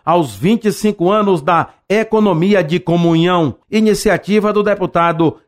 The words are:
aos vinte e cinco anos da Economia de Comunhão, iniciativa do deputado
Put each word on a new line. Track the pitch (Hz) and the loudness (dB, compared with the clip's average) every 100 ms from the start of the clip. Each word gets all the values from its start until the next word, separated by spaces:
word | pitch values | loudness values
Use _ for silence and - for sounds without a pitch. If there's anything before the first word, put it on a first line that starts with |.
aos | - 175 139 98 | -2 0 0 -2
vinte | 165 226 214 | -2 0 -2
e | |
cinco | 196 214 202 175 | -2 -2 0 0
anos | 214 202 175 | 2 0 0
da | 151 165 - - - | 0 -2 -2 -8 -4
Economia | 208 220 220 208 160 190 202 | -2 0 0 2 0 2 0
de | 156 175 | 0 -2
Comunhão, | 165 170 170 165 170 180 147 - - | -2 0 2 2 2 0 -2 -4 -4
iniciativa | 214 214 202 214 170 - 208 208 | 0 0 0 0 -2 0 0 0
do | 208 | 0
deputado | 208 196 180 170 170 165 160 - | 0 -2 -2 -2 0 0 -2 -2